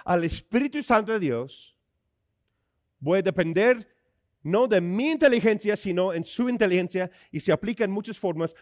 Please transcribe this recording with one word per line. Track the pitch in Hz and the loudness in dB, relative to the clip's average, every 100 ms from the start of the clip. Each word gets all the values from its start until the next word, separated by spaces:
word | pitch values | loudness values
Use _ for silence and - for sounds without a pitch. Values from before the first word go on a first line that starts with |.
al | - 175 | 0 0
Espíritu | 165 - - 233 285 294 | 0 -4 -2 0 0 -4
Santo | - 226 208 | 2 2 2
de | 220 | -2
Dios. | 165 117 135 - - _ _ _ _ _ _ _ _ _ _ _ _ - | -2 -2 -6 -14 -20 _ _ _ _ _ _ _ _ _ _ _ _ -8
Voy | 139 190 | 0 0
a | |
depender | 190 185 165 165 226 247 208 _ _ _ _ _ | 0 0 0 2 2 2 -4 _ _ _ _ _
no | 147 190 247 | -2 0 2
de | 202 | 2
mi | 175 196 285 | 0 0 0
inteligencia, | 320 294 240 226 214 208 208 | 4 4 4 2 0 -2 -4
sino | 196 175 185 | -2 -2 -2
en | 170 | -2
su | 170 - 240 | -6 -4 -2
inteligencia, | 247 208 180 180 185 180 - _ | 0 2 2 0 -4 -6 -10 _
y | 156 | -6
se | - | 0
aplica | 156 202 220 | 0 -2 -4
en | 208 | -2
muchas | 196 208 214 | -4 -8 -6
formas, | 190 160 165 - | -4 -2 -4 -8